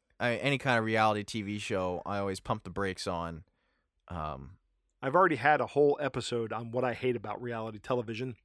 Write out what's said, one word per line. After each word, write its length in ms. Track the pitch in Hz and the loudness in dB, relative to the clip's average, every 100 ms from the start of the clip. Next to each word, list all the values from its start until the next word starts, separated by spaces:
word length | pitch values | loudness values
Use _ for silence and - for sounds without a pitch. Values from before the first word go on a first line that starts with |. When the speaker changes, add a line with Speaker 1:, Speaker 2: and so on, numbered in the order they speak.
| _ - | _ -4
Speaker 1:
I, 140 | 120 117 | -2 0
any 220 | 139 139 | 0 0
kind 200 | 139 120 | 2 2
of 60 | |
reality 400 | 110 110 107 107 | 4 4 4 4
T 180 | 101 113 | -2 -6
V 160 | 101 104 | -4 -6
show, 420 | - 98 92 87 - | -2 -2 0 -2 -4
I 120 | 101 | -2
always 240 | 98 95 | -2 -4
pump 240 | - 107 98 | -4 -4 -6
the 40 | |
brakes 380 | 87 98 92 - | -4 -4 -4 -4
on. 360 | 87 85 80 - _ _ _ _ _ - | -4 -4 -8 -16 _ _ _ _ _ -12
Um, 480 | 85 78 67 67 95 _ _ _ _ | -8 -6 -8 -12 -18 _ _ _ _
Speaker 2:
I've 140 | 131 160 | 2 4
already 220 | 185 139 | 4 6
had 240 | 135 147 | 4 4
a 40 | 117 | 4
whole 300 | 139 147 143 | 4 4 4
episode 500 | 143 127 - 120 113 | 0 -2 -2 -2 -2
on 200 | 110 117 | -6 -4
what 120 | 117 | -2
I 100 | 127 | 0
hate 220 | 113 127 120 | 0 0 0
about 260 | 104 104 | -2 -8
reality 380 | 120 117 113 107 | -6 -6 -6 -8
television. 560 | - 127 113 110 131 117 | -2 -2 -2 -6 -8 -10